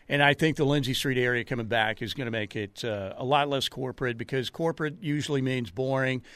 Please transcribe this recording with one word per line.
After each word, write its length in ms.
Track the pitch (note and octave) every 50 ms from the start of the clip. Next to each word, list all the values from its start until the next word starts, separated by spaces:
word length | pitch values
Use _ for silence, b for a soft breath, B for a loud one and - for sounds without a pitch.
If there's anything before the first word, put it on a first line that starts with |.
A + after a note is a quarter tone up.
| B -
And 120 | C#3+ C#3+ C#3+
I 100 | C#3+ C#3+
think 240 | - E3 D#3+ C#3+
the 80 | - D3+
Lindsay 300 | C#3 C#3+ D3 B2+ B2+ C3
Street 240 | - - C#3 B2+ B2+
area 260 | B2 B2 B2 A#2+ A2+
coming 220 | - C3+ A#2 A2+
back 340 | G#2 A#2+ A2+ G#2+ A2 G#2+ -
is 140 | A#2+ G#2 -
gonna 160 | C#3 B2+ A#2
make 240 | A2+ A2 G#2+ - -
it, 280 | A2 G#2 G2+ - - -
uh, 280 | A#2 G#2+ G2+ G2 F#2+ -
a 80 | - C3
lot 240 | B2+ C#3+ C#3+ D3 C#3+
less 200 | C#3 C3+ A#2+ -
corporate, 480 | - B2 C3+ B2+ A#2+ - C3+ B2 A#2
because 320 | A#2 A#2 - C3+ C3 B2 -
corporate 540 | - - E3 E3 D#3+ - D#3+ D3+ D3+ A3 G#3
usually 400 | D3+ D3 D3 C3+ - D3 C#3 C3
means 280 | C3 C3 B2+ A#2+ G#2
boring, 520 | - C3 C3 C3 C3+ C3+ C3 C3 C3 B2 B B B